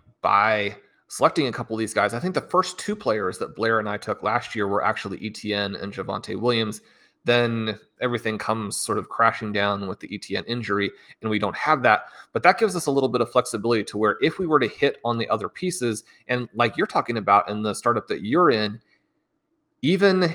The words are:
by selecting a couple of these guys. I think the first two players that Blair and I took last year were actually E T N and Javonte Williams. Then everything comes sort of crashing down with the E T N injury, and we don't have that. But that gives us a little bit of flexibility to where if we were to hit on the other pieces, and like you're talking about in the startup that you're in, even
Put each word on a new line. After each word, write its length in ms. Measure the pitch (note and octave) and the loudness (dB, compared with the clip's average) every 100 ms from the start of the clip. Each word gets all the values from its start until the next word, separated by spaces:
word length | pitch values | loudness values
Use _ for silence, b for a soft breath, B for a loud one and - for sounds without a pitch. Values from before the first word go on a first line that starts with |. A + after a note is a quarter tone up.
| _ _ | _ _
by 520 | G2 G2 A2 G#2+ G2+ G2+ b b b | 2 4 4 2 -2 -6 b b b
selecting 400 | - D3 E3 C3+ | 0 2 2 -2
a 40 | |
couple 240 | A2 A#2 A2+ | -2 -6 -4
of 40 | |
these 120 | G#2+ | -2
guys. 220 | G#2 G2+ | 0 0
I 60 | A#2 | 0
think 140 | F3 | -4
the 60 | E3+ | -4
first 380 | - F3+ F3+ - | 0 0 0 -4
two 180 | - G#3+ | -6 -4
players 400 | B2+ G#2+ F#2 F#2+ | 0 0 -2 -4
that 160 | - | -8
Blair 240 | - A2+ A2+ | -2 0 0
and 80 | G#2+ | 0
I 100 | G#2 | -6
took 240 | - G2+ | -6 -4
last 320 | G#2+ A#2 - | -2 -2 -4
year 140 | A2 G2+ | -2 0
were 140 | G2+ | 2
actually 360 | G2 A2 - F#2+ | 0 -2 -6 -8
E 120 | G#2+ | -8
T 220 | - G#2 | -8 -4
N 220 | G2+ G2+ | -2 -2
and 180 | G2 G2+ | -4 -8
Javonte 480 | G2+ F#2+ G2 - G2 | -8 -6 -6 -6 -4
Williams. 400 | A#2 A#2 G#2+ G#2 b b b b - | 0 0 0 -4 b b b b 2
Then 520 | A#2+ A#2+ A#2 A2 G#2+ _ - | 2 2 0 -4 -6 _ -6
everything 380 | B2+ A#2+ A2+ G#2+ | -2 -2 -2 -4
comes 380 | - A2 G#2 - | -2 -4 -4 -6
sort 220 | - G#2 | -4 -4
of 100 | F2 | -4
crashing 420 | - A2+ A#2 A2 | 2 2 2 -2
down 380 | G2+ G2+ G2+ G2 | 0 0 0 -4
with 100 | F#2 | -8
the 160 | - | -10
E 40 | G#2 | -12
T 180 | - G2 | -6 -6
N 80 | |
injury, 460 | - A#2+ G2+ G2+ G2 - B B | -4 -6 -2 -2 -2 -6 B B
and 100 | A2 | -4
we 100 | G#2+ | -2
don't 160 | G2+ - | -2 -2
have 260 | D3 D3+ | 0 2
that. 220 | B2 G#2 - B B | 4 4 0 B B
But 120 | A2+ | 0
that 140 | E3+ G3 | 4 4
gives 180 | A3 F3+ | 2 0
us 100 | D3+ | 0
a 40 | |
little 180 | C#3 C3 | 2 2
bit 120 | A#2 | 2
of 120 | A2+ | 2
flexibility 500 | B2+ B2 G#2+ A2 A2+ | 2 0 0 0 0
to 140 | G2+ G#2 | 0 0
where 180 | G#2+ G2+ | 0 2
if 160 | D3+ - | 0 0
we 80 | F3 | 2
were 140 | D3 | 2
to 80 | A#2 | 2
hit 300 | - C#3 - | 0 0 0
on 140 | A#2 A#2 | -4 -2
the 100 | B2 | 0
other 200 | A2 F#2+ | -2 -4
pieces, 560 | - F#3 - A#2+ G#2+ - b b | -6 -6 -2 -2 -4 -8 b b
and 200 | B2 A#2 | -4 -2
like 220 | G#2+ A#2+ F#2+ | 0 0 0
you're 100 | G#3 | -2
talking 300 | - C3+ A#2 | 0 -2 -2
about 340 | G2+ G2+ - | 4 4 4
in 120 | G#2+ | -2
the 120 | G#2+ | -4
startup 320 | G2 A#2+ A#2 - | -2 0 0 0
that 160 | F#2 | -4
you're 260 | G#2 D3+ E3+ | 0 4 4
in, 300 | A2+ G#2+ G#2+ _ _ _ _ _ _ _ _ _ _ | 4 0 -4 _ _ _ _ _ _ _ _ _ _
even 520 | C#3 F#3 G3 F#3 F3 | 0 4 4 4 2